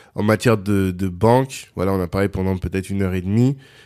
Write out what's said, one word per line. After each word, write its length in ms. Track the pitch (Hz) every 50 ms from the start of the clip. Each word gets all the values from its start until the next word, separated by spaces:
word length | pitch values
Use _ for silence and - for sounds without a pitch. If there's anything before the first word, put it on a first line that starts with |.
| - _ -
En 80 | - 104
matière 340 | 107 110 107 - 123 113 107
de, 340 | 92 101 104 98 95 92
de 160 | 90 90 98 95
banque, 640 | 87 87 107 113 120 131 135 135 - - - - - -
voilà, 160 | 92 98 98
on 80 | 95
a 60 | 90 85
parlé 200 | - 95 101 98
pendant 300 | - 95 92 95 95 92
peut-être 320 | - 95 92 95 92 -
une 120 | 98 98
heure 120 | 98 92 90
et 80 | 92
demie. 340 | 87 95 104 117 123 131 143 139 - - _ - -